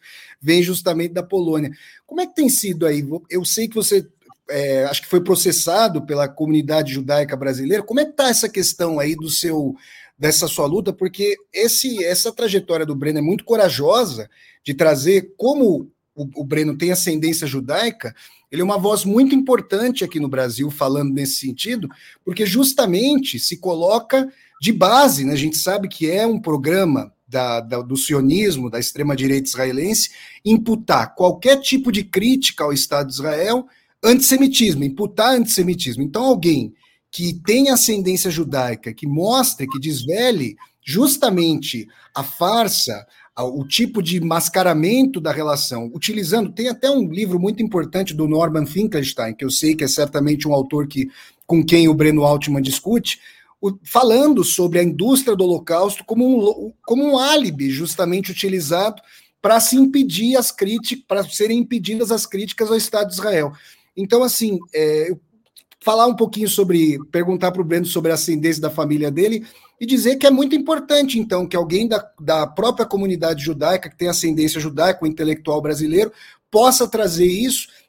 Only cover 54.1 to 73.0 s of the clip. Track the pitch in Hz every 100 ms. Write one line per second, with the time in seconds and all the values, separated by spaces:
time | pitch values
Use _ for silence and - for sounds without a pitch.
54.1 | 233 302 240 160 - 175 175 175 147 220
55.1 | 269 254 196 180 170 165 165 196 - -
56.1 | 233 254 247 202 - 214 - - 247 294
57.1 | 262 269 302 214 139 139 135 165 - 170
58.1 | 185 185 180 196 190 143 170 208 214 _
59.1 | - _ _ 202 226 226 262 269 277 226
60.1 | 165 233 262 233 - 196 226 - 247 -
61.1 | 196 - - 214 233 233 233 175 220 214
62.1 | 220 - 196 208 - 220 226 220 208 208
63.1 | 180 208 175 147 147 - _ _ - 196
64.1 | 233 247 - 226 180 - 156 156 151 165
65.1 | - _ _ _ _ _ _ 220 220 240
66.1 | 233 220 214 208 - 185 170 160 139 139
67.1 | 170 175 185 180 185 160 170 175 175 165
68.1 | 156 - 156 160 156 151 156 147 151 147
69.1 | 143 208 220 220 - _ _ 233 254 220
70.1 | 269 277 262 277 294 320 311 277 294 269
71.1 | 233 220 180 180 180 165 185 226 214 -
72.1 | _ 151 156 147 - 208 208 220 196